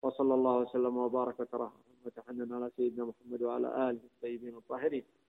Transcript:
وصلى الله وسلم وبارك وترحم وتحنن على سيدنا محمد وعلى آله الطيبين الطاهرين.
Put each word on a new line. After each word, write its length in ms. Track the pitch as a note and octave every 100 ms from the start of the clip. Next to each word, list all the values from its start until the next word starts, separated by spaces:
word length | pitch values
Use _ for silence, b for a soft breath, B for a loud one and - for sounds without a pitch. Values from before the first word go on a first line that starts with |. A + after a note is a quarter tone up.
وصلى 320 | C3+ C3 C3+
الله 240 | C3 C3 B2
وسلم 380 | A#2+ B2+ B2 B2
وبارك 440 | B2 B2+ B2 A#2
وترحم 460 | A#2+ A#2+ A2+ - _ B2 B2
وتحنن 460 | - A2+ B2 A#2+
على 180 | A#2+ B2 -
سيدنا 280 | B2 A#2
محمد 380 | A#2 - B2 A#2+
وعلى 240 | A#2+ B2 B2+
آله 340 | B2 C3 A#2 -
الطيبين 400 | _ A#2+ A#2+ A#2+ A#2
الطاهرين. 480 | _ B2+ D3+ C#3 - _